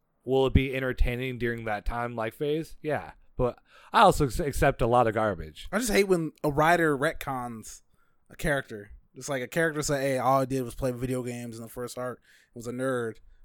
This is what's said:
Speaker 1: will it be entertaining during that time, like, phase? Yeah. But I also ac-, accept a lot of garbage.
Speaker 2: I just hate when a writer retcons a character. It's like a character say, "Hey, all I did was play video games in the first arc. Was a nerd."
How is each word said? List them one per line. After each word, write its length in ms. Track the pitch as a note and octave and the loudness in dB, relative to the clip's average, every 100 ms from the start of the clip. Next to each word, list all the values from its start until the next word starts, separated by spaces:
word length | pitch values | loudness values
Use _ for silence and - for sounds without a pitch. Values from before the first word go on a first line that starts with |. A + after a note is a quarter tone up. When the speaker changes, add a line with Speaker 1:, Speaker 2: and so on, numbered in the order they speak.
| _ _ | _ _
Speaker 1:
will 220 | B2 C3+ C3 | -2 2 4
it 80 | |
be 220 | C3+ C3+ C3 | 4 2 -2
entertaining 640 | C3 B2+ B2 A#2+ C3 B2 | -2 0 0 -2 -6 -4
during 260 | A#2+ A#2 A2+ | -4 -4 -6
that 200 | G#2 - | -6 -6
time, 300 | A#2 A#2+ A#2 | -6 -6 -4
like, 180 | A2+ - | -6 -4
phase? 400 | D3 D#3 D#3 - | -2 -2 -4 -10
Yeah. 280 | D3+ B2+ D#2 - - - | -6 -6 -6 -16 -12 -4
But 200 | B2 - _ - - | -2 -4 _ -20 0
I 100 | A3 | 6
also 260 | G3+ D#3 C#3+ | 8 8 2
ac-, 160 | - | -2
accept 380 | D3 - C#3+ - | -2 2 2 4
a 60 | A#2 | 4
lot 200 | B2 A2+ | 4 4
of 80 | A2 | 2
garbage. 520 | A2 E2+ D#2 - - | 0 -2 -8 -14 -6
Speaker 2:
I 80 | G3+ | -4
just 120 | B3 | 2
hate 160 | G3 G3+ | 2 4
when 260 | F3+ D#3 - | 2 0 -4
a 80 | - | -2
writer 440 | C#3+ D#3 F3 D#3+ C#3 | 2 4 4 4 2
retcons 840 | D3+ D#3 - C3 B2 A2+ G2+ - _ _ _ _ _ | 0 -2 -6 -6 -6 -10 -14 -18 _ _ _ _ _
a 60 | - | -4
character. 560 | F3 C#3 - A2 G#2 - _ - | 0 0 -2 -10 -14 -20 _ -14
It's 140 | B2+ | -6
like 120 | C3+ | -6
a 60 | A#2+ | -4
character 340 | E3+ E3 D3+ | 0 0 0
say, 200 | C#3+ C#3+ | -2 0
"Hey, 160 | C#3 B2+ | 0 2
all 220 | A#2+ C3+ | 4 4
I 40 | C3 | 2
did 160 | C3+ | -2
was 120 | A#2+ - | -4 -4
play 160 | C3 | -4
video 320 | A#2+ B2+ B2+ | -2 -4 -4
games 320 | B2 A#2+ A#2+ A2+ | -4 -8 -10 -12
in 80 | |
the 60 | A2+ | -14
first 280 | B2+ A#2+ - | -12 -10 -8
arc. 220 | B2+ A#2 _ _ _ | -8 -10 _ _ _
Was 140 | A#2+ A#2 | -14 -10
a 40 | |
nerd." 420 | B2 C3+ B2 A2+ G#2+ - - | -4 -2 0 -2 -8 -14 -20